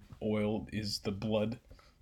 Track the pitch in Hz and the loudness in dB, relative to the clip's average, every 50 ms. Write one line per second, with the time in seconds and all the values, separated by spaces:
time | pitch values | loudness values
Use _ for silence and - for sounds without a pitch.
0 | - - - - - 110 107 147 208 208 110 104 - - - 107 104 104 - - | -10 -16 -10 -4 0 2 2 4 4 2 2 0 -2 -4 -4 -4 -2 -2 -4 -2
1 | - 107 98 98 104 107 110 107 107 113 120 - - - - - - - - - | -2 -2 -2 -2 0 2 2 4 2 2 -2 -6 -10 -18 -20 -20 -20 -20 -20 -6